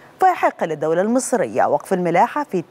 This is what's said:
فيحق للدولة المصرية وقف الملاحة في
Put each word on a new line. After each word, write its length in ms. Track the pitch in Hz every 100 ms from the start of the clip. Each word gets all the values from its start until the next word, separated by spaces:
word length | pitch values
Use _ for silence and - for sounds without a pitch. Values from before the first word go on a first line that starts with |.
| - -
فيحق 440 | 370 339 339 -
للدولة 380 | 185 156 156 165
المصرية 600 | 208 247 - 240 131 113
وقف 280 | 101 143 -
الملاحة 520 | 185 175 170 233 302
في 200 | 294 185 -